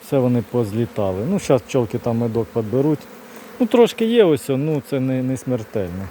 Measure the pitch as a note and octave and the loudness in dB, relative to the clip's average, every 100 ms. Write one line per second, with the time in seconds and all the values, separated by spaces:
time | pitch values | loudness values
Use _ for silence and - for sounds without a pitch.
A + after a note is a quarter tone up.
0 | - C#3 B2 B2 A2 B2 A2 G#2+ A#2 - | 0 0 2 0 0 -2 -2 -2 -4 -2
1 | G2 F#2 B2 G3 - C3+ - C3+ A2+ B2 | -2 -2 -2 -2 2 0 2 -2 -2 -4
2 | B2 A#2 A#2 A2 A2 A#2 A2 A#2+ D3 D3 | -2 -2 -2 -2 -4 -4 -2 0 0 -2
3 | - - - - - - A#3+ B3 A#3 - | -6 -20 -20 -20 -20 -4 0 4 4 2
4 | A3+ A#3+ F#3+ D3 - C3 D3+ D3+ - C#3 | 0 4 6 4 0 -2 0 -2 -2 -2
5 | C3 C3 B2+ C3 - B2 A2 A2 F#2 F2+ | 0 -2 -2 -4 -2 -4 -4 -4 -4 -6
6 | F#2+ | -10